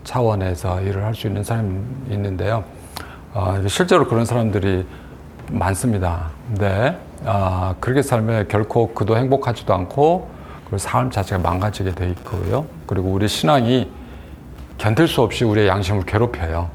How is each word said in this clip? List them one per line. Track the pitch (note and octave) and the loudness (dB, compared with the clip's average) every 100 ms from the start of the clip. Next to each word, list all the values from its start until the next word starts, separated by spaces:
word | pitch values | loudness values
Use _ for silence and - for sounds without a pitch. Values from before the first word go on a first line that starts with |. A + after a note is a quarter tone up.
차원에서 | - B2+ A#2 G#2 F#2+ F2 F#2+ F#2 | -4 2 2 2 0 -2 -2 -2
일을 | F#2+ G2 | -2 -2
할 | G#2+ | -2
수 | A2 G#2+ | -2 -2
있는 | G2 | -2
사람이 | G2+ A2+ G#2 F#2+ A2+ C3+ - | -2 -2 -2 -4 -6 -8 -6
있는데요. | G2+ G2+ F#2 F#2+ A2+ F#2 - - - - - - | -4 -2 -2 0 -2 -4 -14 -16 -14 -14 -16 -8
아, | G#2 F#2+ G2 | -2 0 0
이게 | G2 | 0
실제로 | - F3+ F3+ C3+ | 2 4 6 6
그런 | A2+ | 2
사람들이 | A#2 A#2+ A2+ G2 G2 F#2 F2+ - - - - - - | 2 2 2 2 2 0 -2 -10 -16 -18 -18 -16 -8
많습니다. | - F2+ F#2+ B2+ G#2 F2+ E2+ D#2+ - - | -2 0 0 0 2 0 -2 -4 -8 -6
근데, | G2+ G2+ F#2+ C3 F3 - - B2 | 0 2 2 0 -2 -10 -8 -2
아, | G2+ F#2+ F2+ F#2 F#2 | 2 2 0 -2 -2
그렇게 | - C3+ | 2 2
살면 | C3 A#2+ A2 A2+ G2+ | 4 2 2 2 2
결코 | G#2 A2 A#2+ A2+ | 0 2 2 2
그도 | - G#2+ A2+ | 0 2 2
행복하지도 | C3 C#3 C3 A2+ - | 4 2 0 -4 0
않고 | F#2 F2+ - D3+ F#3 F3+ - - - - | 0 0 2 4 4 -2 -14 -16 -16 -6
그리고 | G2+ | -6
삶 | - B2 B2+ | 0 0 0
자체가 | G#2+ F#2 F#2+ | -2 0 0
망가지게 | F2+ F2+ G#2 - F#2+ F2+ | 0 0 -2 -2 -4 -2
돼 | F2+ | -4
있고요. | F2+ - F#2 F2+ A#2 D#3 D#3+ - | -4 -6 -4 -2 -2 -2 -12 -4
그리고 | F#2 F#2 | -2 0
우리 | F#2+ G#2 | 0 0
신앙이 | - D#3 C#3+ A#2 B2+ A2 - - - - - - - - - | 0 2 4 4 2 0 -10 -16 -16 -16 -18 -16 -16 -16 -2
견딜 | G#2+ A2 E3 | 0 4 4
수 | - | 4
없이 | A2 - | 2 2
우리의 | A#2 G#2+ G2+ | 2 4 4
양심을 | F#2 F#2 G#2 | 4 2 0
괴롭혀요. | F2 - A#2 D#2 E2 E2 E2+ | 0 0 0 0 -2 -2 -4